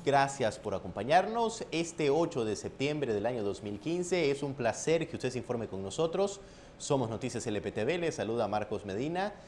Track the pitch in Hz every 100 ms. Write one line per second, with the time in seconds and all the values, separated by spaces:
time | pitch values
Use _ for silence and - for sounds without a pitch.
0 | 147 139 139 - 113 - 107 95 95 101
1 | 117 170 196 233 226 - - 160 165 -
2 | 147 147 160 135 107 101 101 - 139 151
3 | 127 104 113 127 101 92 107 101 160 175
4 | 175 180 143 139 143 135 113 - - 165
5 | 165 117 127 123 - 120 107 95 98 123
6 | 165 170 196 - - - - - - 139
7 | 113 107 123 117 110 104 101 107 113 175
8 | 165 - 104 117 104 107 104 104 101 98
9 | 147 175 202 -